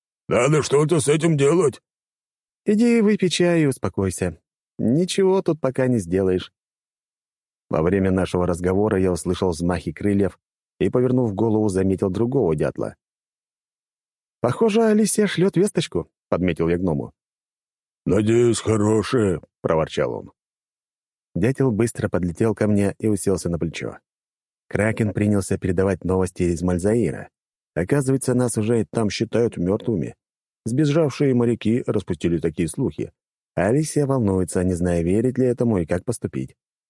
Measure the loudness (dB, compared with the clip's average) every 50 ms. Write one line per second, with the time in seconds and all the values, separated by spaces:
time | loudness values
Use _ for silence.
0 | _ _ _ _ _ -2 0 2 2 4 2 2 0 2 2 2 2 2 2 2
1 | 2 2 2 2 2 2 2 2 2 2 4 2 2 0 -2 -4 _ _ _ _
2 | _ _ _ _ _ _ _ _ _ _ _ _ _ 0 2 4 4 4 4 4
3 | 4 4 2 2 2 0 2 2 2 2 4 4 2 2 0 -2 -4 -4 -2 -2
4 | -2 -2 -2 -2 -4 -4 -4 -8 _ _ _ _ _ _ _ -4 -2 0 2 2
5 | 0 0 0 2 2 2 2 2 0 0 -2 -2 -2 -2 0 0 0 0 0 0
6 | 0 0 0 0 2 2 0 0 -2 -6 _ _ _ _ _ _ _ _ _ _
7 | _ _ _ _ _ _ _ _ _ _ _ _ _ -6 -2 -2 0 0 2 2
8 | 2 2 0 0 0 0 -2 -2 0 -2 -2 -2 -2 -2 0 0 0 0 0 0
9 | 0 0 0 -2 -2 -4 -4 -2 -2 -2 -2 -2 -2 -2 -2 -4 -4 -8 -8 -4
10 | -2 0 0 0 0 -2 -4 _ _ _ _ _ _ _ _ -4 -2 0 0 0
11 | 0 2 2 0 0 -2 -2 -2 0 0 0 0 0 0 0 0 0 0 0 0
12 | -2 -2 -2 -2 -2 -2 0 0 0 0 0 0 -2 -4 -4 -6 -8 -8 -10 -12
13 | _ _ _ _ _ _ _ _ _ _ _ _ _ _ _ _ _ _ _ _
14 | _ _ _ _ _ _ _ _ -2 -2 0 0 0 0 2 2 2 2 2 2
15 | 2 0 0 0 0 0 0 0 0 0 2 0 0 0 0 -4 -4 -4 -4 -6
16 | -6 -8 _ _ _ _ -2 -2 0 0 0 0 0 0 0 0 0 -2 -2 -2
17 | -4 -8 -12 _ _ _ _ _ _ _ _ _ _ _ _ _ _ _ _ _
18 | _ 0 0 2 2 2 2 4 4 2 2 0 0 0 0 2 2 2 2 2
19 | 0 0 0 2 2 2 0 -2 -4 -10 _ _ -2 0 0 0 0 0 -2 -2
20 | -2 -2 -4 -6 -10 -14 -20 _ _ _ _ _ _ _ _ _ _ _ _ _
21 | _ _ _ _ _ _ -4 -2 0 0 0 0 0 0 2 0 0 -2 -2 -4
22 | -4 -2 -2 -2 -2 -2 -2 0 0 0 0 0 0 0 2 2 0 0 -2 -2
23 | -2 -2 -2 0 0 0 -2 0 -2 -4 -4 -2 -4 -4 -6 -6 -10 -10 -12 -14
24 | _ _ _ _ _ _ _ _ _ _ _ _ _ -6 -2 0 0 0 0 0
25 | -2 -2 0 0 0 2 2 0 0 -2 -4 -2 -2 -2 0 2 2 0 0 -2
26 | -2 -2 0 0 0 -2 -2 -2 -2 0 0 0 0 0 0 0 0 0 2 2
27 | 0 -2 -4 -6 -12 -16 _ _ _ _ _ _ _ _ _ -4 -2 0 0 0
28 | 2 0 0 0 0 0 0 0 0 0 -2 -2 0 0 0 0 -2 -2 -2 -2
29 | -2 -2 -2 -4 -4 -2 0 0 0 0 0 -2 -2 -2 -2 -2 -2 -2 -2 -2
30 | -4 -6 -8 -14 _ _ _ _ _ _ _ _ -8 -4 -2 0 0 2 2 2
31 | 2 0 0 0 0 2 2 2 2 2 0 0 0 0 0 0 -2 -2 -4 -4
32 | -4 -4 -6 -4 -2 -2 0 0 -2 -2 -2 -2 -4 -4 -4 -4 -4 -4 -4 -6
33 | -8 -10 -12 _ _ _ _ _ _ _ _ -2 0 2 2 0 0 -2 -2 -2
34 | 0 0 0 0 2 2 2 0 0 -2 -2 -2 0 0 0 0 0 0 0 0
35 | 0 0 0 0 0 0 0 0 0 0 0 0 0 0 0 0 0 -2 -2 -4
36 | -4 -6 -6 -6 -8 -8 -6 -8 -8 -8 -12 _ _ _ _ _ _